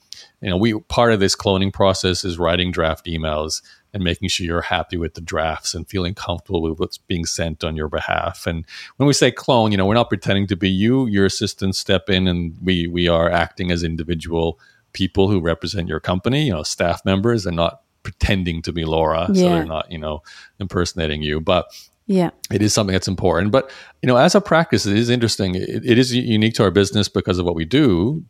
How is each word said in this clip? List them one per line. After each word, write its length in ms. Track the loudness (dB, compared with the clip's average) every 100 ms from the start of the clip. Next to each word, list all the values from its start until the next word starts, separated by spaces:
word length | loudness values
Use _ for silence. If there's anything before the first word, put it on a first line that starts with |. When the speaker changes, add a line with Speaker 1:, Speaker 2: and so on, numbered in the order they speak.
| _ -20 -20 _
Speaker 1:
you 80 | -4
know, 80 | 0
we, 220 | 0 0
part 320 | -2 2 4
of 60 | 4
this 160 | 2 2
cloning 360 | 0 2 0
process 500 | 2 2 2 0 -2
is 140 | -4 -2
writing 320 | 0 0 0
draft 340 | 0 -2 -2 -6
emails 540 | -6 -4 -4 -4 -8 -12 -20 _
and 100 | -4
making 260 | -2 -2 -4
sure 160 | -4 -4
you're 160 | -4
happy 340 | -2 -2 -2 -6
with 180 | -6 -8
the 60 |
drafts 520 | -8 -4 -4 -4 -8
and 140 | -10 -8
feeling 260 | -6 -4
comfortable 480 | -6 -6 -8 -4 -2
with 160 | -2 -4
what's 220 | -6 -8
being 260 | -6 -6 -4
sent 380 | -4 -6 -6
on 120 | -6 -4
your 120 | -6
behalf. 580 | -4 -2 -2 -4 -6 -6
And 180 | -6 -8 -16 -12 0
when 100 | 2
we 60 |
say 180 | 4 2
clone, 400 | 2 2 2 4
you 60 | 2
know, 100 | 2
we're 80 | 2
not 140 | 0
pretending 360 | -2 0 0 0
to 80 | 0
be 140 | 0
you. 380 | 2 2 2 0
Your 180 | 2 2
assistants 540 | 0 -6 -4 -4 -2
step 280 | 0 0 2
in 180 | 0 2
and 280 | 0 -4 -4
we, 240 | 0 0 0
we 200 | 0 2
are 240 | 4 4
acting 400 | 2 0 -2 -2
as 120 | -2
individual 760 | -2 -4 -4 -6 -4 -2 -2 -4 _ _ _
people 360 | -6 -2 2 2
who 100 | 2
represent 480 | 0 -2 -4 -6 -4
your 140 | -4
company, 440 | -2 -2 0 0 0
you 60 |
know, 100 | -2
staff 400 | -4 -2 0 0 0
members, 420 | 2 2 0 -2
and 80 | -2
not 260 | -2 -4 _ _
pretending 580 | -16 -4 0 0 0 -4
to 80 | -6
be 120 | -4 -2
Laura. 400 | 2 2 2 2
So 60 |
Speaker 2:
Yeah. 160 | 2 2 2
Speaker 1:
they're 100 | -2
not, 240 | -6 -6
you 60 | -8
know, 240 | -8 -8 -12 -20 -20 -12
impersonating 640 | -6 -2 -2 -2 -4 -2
you. 160 | -2 -2
But 280 | 0 0 0 -10 -20 _ -2
Speaker 2:
Yeah. 240 | 2 2 -2 -4
Speaker 1:
it 100 | 0
is 120 | 2
something 200 | 2 0
that's 140 | 0 -2
important. 440 | -2 0 2 2
But, 180 | 0 0 -8 -20 _
you 60 | 2
know, 100 | 4
as 180 | 6 4
a 60 |
practice, 440 | 2 2 2 0 2
it 120 | 2
is 120 | 2
interesting. 460 | 2 0 0 -2 -2
It, 280 | -4 -2 2
it 120 | 4
is 160 | 4
u-, 80 | 0
unique 340 | 0 2 2 4
to 80 |
our 80 | 4
business 360 | 4 4 2 0
because 320 | -2 0 0
of 60 | 0
what 100 | -2
we 100 | 0
do, 580 | 2 4 4 2 -2